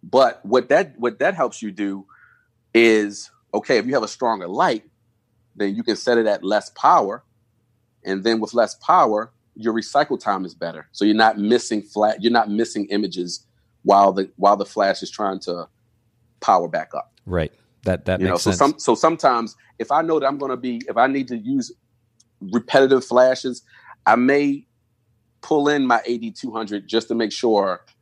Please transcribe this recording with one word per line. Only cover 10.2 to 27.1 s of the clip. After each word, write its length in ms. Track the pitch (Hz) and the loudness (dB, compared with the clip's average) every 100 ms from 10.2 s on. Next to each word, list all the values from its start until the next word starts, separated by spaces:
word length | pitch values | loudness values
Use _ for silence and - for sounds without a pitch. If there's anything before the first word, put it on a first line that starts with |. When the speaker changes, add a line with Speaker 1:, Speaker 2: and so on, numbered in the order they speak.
| 110 95 92 | -4 -4 -6
Speaker 1:
is 80 | - | -10
better. 320 | 85 80 - | -10 -10 -18
So 120 | - 104 | -2 2
you're 100 | 110 | 4
not 220 | 110 104 | 4 2
missing 440 | 104 117 - 107 | 0 0 0 -6
flat, 400 | 101 104 107 107 | -6 0 0 0
you're 100 | 110 | 0
not 180 | 120 110 | 2 0
missing 360 | 104 113 107 98 | -2 -4 -4 -4
images 560 | 101 104 90 87 - _ _ _ _ | -4 -4 -6 -10 -10 _ _ _ _
while 300 | 92 98 98 | 2 6 6
the, 160 | 95 95 _ | 2 -6 _
while 200 | 101 101 | 2 2
the 80 | 98 | -2
flash 360 | - 98 95 | -2 -2 -2
is 60 | 92 | -8
trying 280 | - 101 95 | -8 -6 -6
to 260 | - 87 80 _ _ _ _ _ _ _ | -8 -10 -12 _ _ _ _ _ _ _
power 280 | - 95 85 | 2 2 2
back 260 | 82 80 73 | -6 -8 -12
up. 160 | - _ - | -14 _ -6
Speaker 2:
Right. 260 | 90 78 _ _ _ | -4 -4 _ _ _
That, 220 | - 90 - | -4 -4 -2
that 140 | 92 | -2
Speaker 1:
You 80 | 95 | 0
know, 60 | |
Speaker 2:
makes 100 | 87 | 0
Speaker 1:
so 80 | - | 0
Speaker 2:
sense. 60 | 92 | 2
Speaker 1:
some, 200 | 143 151 | 2 2
so 160 | - 113 | -2 2
sometimes 600 | 160 165 143 120 113 - _ _ | 2 2 0 0 -4 -12 _ _
if 120 | 113 | -2
I 100 | 147 | -2
know 180 | 165 160 | 0 0
that 60 | 135 | -2
I'm 100 | 143 | -4
gonna 200 | 135 123 | -8 -6
be, 240 | 127 117 120 | -6 -8 -6
if 100 | 113 | 0
I 100 | 131 | 2
need 200 | 139 127 | 0 -4
to 80 | 117 | -8
use 340 | 107 139 117 - _ _ _ _ _ _ | -4 -4 -4 -14 _ _ _ _ _ _
repetitive 640 | 98 113 - 139 135 135 - | -4 -4 2 2 4 2 2
flashes, 580 | 120 127 127 131 123 _ _ - - - | 2 2 2 -6 -10 _ _ -20 -6 0
I 100 | 117 | 2
may 500 | 127 143 143 143 _ _ _ _ _ _ _ _ | 4 2 2 -2 _ _ _ _ _ _ _ _
pull 260 | - 156 143 | -2 0 2
in 180 | 147 131 | 0 2
my 160 | 117 117 | 0 0
A 120 | 120 | -6
D 140 | 113 | -6
two 200 | - 131 | -10 -10
hundred 360 | 110 104 101 92 | -8 -6 -8 -2
just 200 | 113 | -4
to 60 | 110 | -2